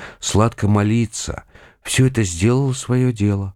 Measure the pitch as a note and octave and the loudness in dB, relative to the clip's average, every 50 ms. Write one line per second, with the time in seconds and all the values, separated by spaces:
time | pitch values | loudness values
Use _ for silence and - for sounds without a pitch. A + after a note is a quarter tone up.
0 | - - - - - - - G2+ G#2+ A#2 - - - G2+ G#2 G#2 G#2 G#2+ A2 A#2 | -18 -18 -16 -12 -8 -2 0 2 2 2 0 0 0 2 2 2 2 2 2 0
1 | A#2 G#2 - - - - - - - _ _ - - - _ _ _ - - - | 0 -2 -4 -8 -8 -8 -10 -10 -12 _ _ -20 -20 -20 _ _ _ -4 0 2
2 | C3 B2+ C3 A#2+ G#2+ F#2 E2+ E2 F2+ A2+ B2 C3 C#3 C3+ B2+ C3 - - B2 B2+ | 2 2 2 2 0 0 0 0 2 2 2 2 2 0 -2 -4 -4 -2 0 0
3 | B2+ B2+ B2 G#2+ G2+ G#2 G2+ G2 G2 F#2+ F#2+ | 2 0 0 0 0 0 0 0 -4 -6 -10